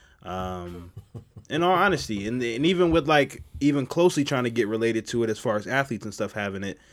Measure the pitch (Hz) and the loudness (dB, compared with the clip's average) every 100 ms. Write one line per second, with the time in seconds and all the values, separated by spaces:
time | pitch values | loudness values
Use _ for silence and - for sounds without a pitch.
0 | _ _ 90 90 92 92 87 87 87 - | _ _ -10 -8 -6 -8 -10 -14 -16 -18
1 | - - - - - 151 175 185 196 156 | -18 -18 -18 -20 -8 -2 2 4 4 2
2 | - 104 101 123 120 117 160 180 175 165 | -2 -4 -4 -4 -2 0 2 4 4 4
3 | 147 151 139 - - - 143 143 127 - | 4 4 2 -2 -16 -2 2 2 0 2
4 | 175 151 143 135 123 117 104 110 113 113 | 4 4 0 0 0 0 0 2 0 0
5 | 110 120 113 107 123 107 98 131 135 107 | -2 0 0 0 -2 -2 0 -2 -2 -6
6 | 107 - 101 110 101 98 98 - _ | -8 -6 -6 -4 -6 -6 -8 -10 _